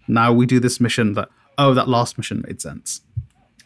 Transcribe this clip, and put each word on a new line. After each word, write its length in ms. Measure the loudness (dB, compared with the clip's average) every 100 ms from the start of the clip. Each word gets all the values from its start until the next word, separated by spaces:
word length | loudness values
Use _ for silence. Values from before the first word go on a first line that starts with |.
| -2
Now 260 | 2 4
we 120 | 4 4
do 140 | 2
this 220 | 2 0
mission 320 | -2 0 -2
that, 160 | -2 -8 _ _ 0
oh, 160 | 2 4
that 120 | 2
last 300 | 0 -2 -6
mission 260 | -8 -8 -10
made 120 | -12
sense." 400 | -14 -12 -12 -14 _ -14 -14 _ _ _